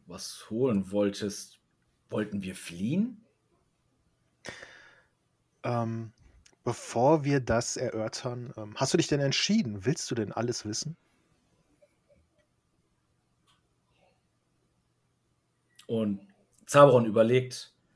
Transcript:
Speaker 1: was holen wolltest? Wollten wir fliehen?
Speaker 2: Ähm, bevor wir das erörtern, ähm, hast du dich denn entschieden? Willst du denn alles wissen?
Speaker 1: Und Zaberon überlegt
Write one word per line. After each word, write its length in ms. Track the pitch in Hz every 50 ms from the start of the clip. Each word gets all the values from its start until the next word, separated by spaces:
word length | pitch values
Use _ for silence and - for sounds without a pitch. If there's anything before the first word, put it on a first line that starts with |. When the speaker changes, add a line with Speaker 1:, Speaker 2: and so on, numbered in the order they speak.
| _
Speaker 1:
was 420 | 85 87 87 - - - - - -
holen 400 | 110 117 135 131 107 98 95 92
wolltest? 720 | 98 101 101 101 98 - 107 98 - - - - - _ _ _ _ _ _ _ _ _ _ _
Wollten 340 | 117 110 107 104 104 101
wir 120 | 95 92 92
fliehen? 680 | - - - 85 85 98 120 160 196 226 254 - - - _ _ _ _ _ _ _ _ _ _ _ _ _ _ _ _ _ _ _ _ _ _ _ - - - - - - - - - - - - _ _ _ _ _ _ _ _ _ _ _ _
Speaker 2:
Ähm, 500 | - 127 120 117 117 113 113 113 113 110 - _ - - - - _ - _ _
bevor 600 | _ 123 113 - - - - 117 127 143 165 156 139
wir 160 | 143 143 139
das 360 | 117 - 113 117 - - -
erörtern, 760 | - 127 113 - 110 110 110 - - - 123 123 123 120 - -
ähm, 180 | 110 107 104 107
hast 160 | - 135 -
du 40 | -
dich 120 | 170 - -
denn 120 | 151 143
entschieden? 640 | 143 135 131 - - - 202 226 208 113 104 101 98
Willst 260 | 123 160 - - -
du 40 | 127
denn 180 | 117 104 90
alles 320 | - 113 113 123 120 - -
wissen? 320 | 104 113 - - 151 165 - _ _ _ _ _ _ _ _ _ _ _ _ _ _ _ _ _ _ _ _ _ _ _ _ _ _ _ _ _ _ _ _ _ _ _ _ _ _ _ _ _ _ _ _ _ _ _ _ _ _ _ _ _ _ _ _ _ _ _ _ _ _ _ _ _ _ _ _ _ _ _ _ _ _ _ _ _ _ _ _ _ _ _ _ _ _ _ _ _ _ _ _ _ _ _ - -
Speaker 1:
Und 400 | - 117 110 110 104 101 98 - - _ _ _ _ _ _ _
Zaberon 380 | - - 143 143 139 123 123 113
überlegt 680 | 110 101 113 113 113 127 127 127 - - - - - _ _ _ _ _